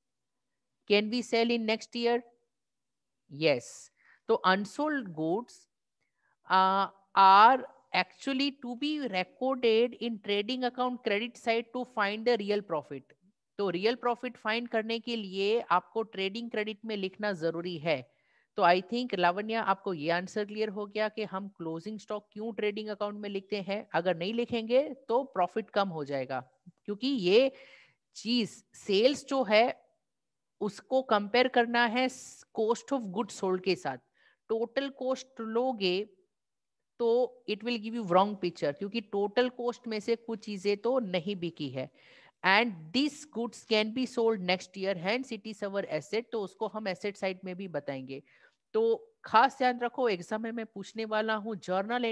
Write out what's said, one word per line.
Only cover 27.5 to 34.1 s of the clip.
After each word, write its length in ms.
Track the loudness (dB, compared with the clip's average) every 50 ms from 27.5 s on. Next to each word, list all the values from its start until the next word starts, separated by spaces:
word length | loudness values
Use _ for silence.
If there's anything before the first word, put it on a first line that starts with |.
| 2 -4 -14 -20 -20 -20 -20 _ _ _ _ _ _
चीज 340 | -12 -6 -2 0 0 0 -2 -4 -12 -20 _ _
सेल्स 520 | -14 -4 0 2 4 4 4 2 2 -4
जो 180 | -4 -2 -2 2
है 400 | 4 6 6 6 4 2 -4 _ _ _ _ _ _ _ _ _ _ _ _ _ _ _ _
उसको 400 | -6 -6 -6 -8 -8 _ 0 0
कंपेयर 460 | 2 2 0 0 0 2 2 2 2 4 4
करना 300 | 2 2 4 2 2 2
है 220 | 2 2 0 0 0 -2 -6 -14 -18 -20 -20 -20 _ _ -2
cost 340 | 0 0 0 -2 -2 -4 -4 -4
of 120 | -4 -4 -4
goods 260 | -6 -6 -6 -6 -6
sold 220 | -2 -2 -2 -2 0
के 120 | -2 -2
साथ। 220 | -2 -2 -6 -8 -8 -12 _